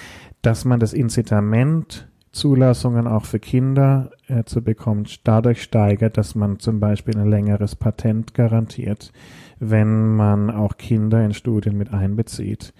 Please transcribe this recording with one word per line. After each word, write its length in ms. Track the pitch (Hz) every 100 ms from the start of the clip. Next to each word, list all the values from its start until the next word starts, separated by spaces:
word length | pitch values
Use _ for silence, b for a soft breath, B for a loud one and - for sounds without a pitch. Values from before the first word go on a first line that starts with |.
| B B B -
dass 240 | 113 110 127
man 140 | 123
das 140 | 110
Incitament, 1160 | - 120 123 107 104 104 113 135 160 - - - _ _
Zulassungen 760 | - 147 131 127 123 127 120 117
auch 180 | 110 -
für 140 | 107
Kinder, 720 | - 127 131 135 135 135 131 - -
äh, 160 | 120
zu 180 | 113 120
bekommen, 420 | 117 110 113 104 104
st-, 160 | -
dadurch 380 | - 110 120 117
steigert, 540 | - 113 104 101 113 110
dass 180 | 104 107
man 240 | 104 98
zum 200 | - 107
Beispiel 380 | 104 104 - 107
ein 120 | 104
längeres 460 | 104 104 104 104 -
Patent 580 | 113 - 117 110 110
garantiert, 800 | - 117 113 110 - - 104 - B B B B B
wenn 560 | 107 110 107 110 110 107
man 340 | 104 104 104
auch 260 | 107 104 -
Kinder 460 | - 113 107 113
in 100 | 107
Studien 440 | 101 127 110 104 101
mit 160 | 101
einbezieht. 800 | 101 95 104 110 - 101 107 -